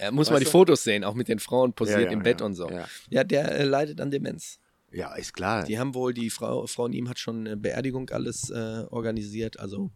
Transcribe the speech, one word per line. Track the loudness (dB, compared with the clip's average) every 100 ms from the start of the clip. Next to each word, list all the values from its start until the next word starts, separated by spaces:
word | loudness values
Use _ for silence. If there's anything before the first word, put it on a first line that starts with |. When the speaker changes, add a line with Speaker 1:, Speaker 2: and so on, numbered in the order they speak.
Speaker 1:
Ja, | 0
muss | 2 4
man | 4
Speaker 2:
Weißt |
Speaker 1:
die | 8
Speaker 2:
du? |
Speaker 1:
Fotos | 8 10 8
sehen, | 4 0
auch | 0
mit | -2 -2
den | -2
Frauen | 0 2 4
posiert | 2 2 4
Speaker 2:
Ja, | 4
ja, |
Speaker 1:
im | 2
Bett | 2 2
Speaker 2:
ja, | 0
Speaker 1:
und |
so. | -4 -6
Speaker 2:
ja. | -8 -10 -14 -2
Speaker 1:
Ja, | 0
der, | 2 2 0 0
äh, |
leidet | 2 2 0 -4
an | -4
Demenz. | -4 -4 -8 -12 -18 _ _ _
Speaker 2:
Ja, | -10 -10
ist | -10 -12
klar. | -4 -2 -2
Speaker 1:
Die | -2 -2
haben | -4
wohl, | -2 -2
die | -2 -4
Frau, | -4 -4 -4 -4
Frau | -4 -4
in |
ihm | -4 -6
hat | -8
schon | -8 -8 -6
eine | -6
Beerdigung | -4 -4 -4 -6 -6
alles, | -4 -4 -6 -8
äh, | -6 -6 -6 -8
organisiert. | -6 -4 -4 -6 -6 -6 -8
Also | -10 -6 -8